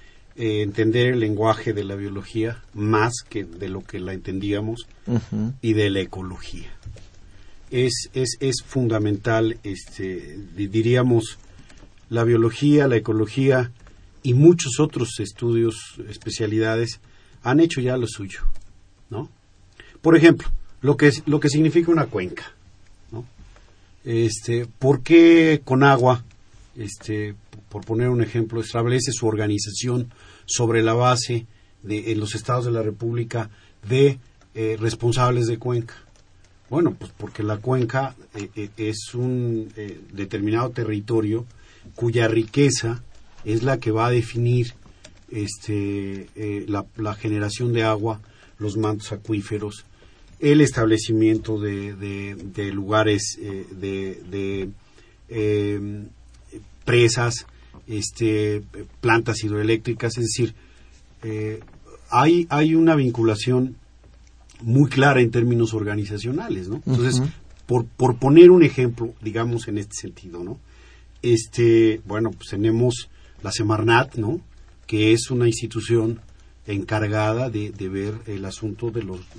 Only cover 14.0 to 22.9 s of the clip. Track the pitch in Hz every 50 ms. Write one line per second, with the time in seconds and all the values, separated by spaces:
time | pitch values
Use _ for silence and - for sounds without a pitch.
14 | - - - - - 135 123 131 147 170 180 170 - 135 117 - 151 151 - 139
15 | 120 113 - - 107 98 - - 123 117 117 117 117 113 110 - - - - -
16 | - 104 107 - - 113 104 - 113 107 107 110 110 110 113 113 120 117 - -
17 | - - - - _ _ - - - 117 131 151 165 165 - 139 123 127 127 127
18 | 117 113 - - 101 95 - - - - - - - - - - - _ _ _
19 | - - - 107 147 - _ _ _ _ _ _ _ _ _ - - - - -
20 | - 165 165 165 156 170 - 170 - - - - - - - - - 135 143 -
21 | 147 147 139 - - - 147 151 - 147 139 151 160 156 156 170 170 170 170 160
22 | 147 - - 98 90 90 - - - - - _ - - - - - -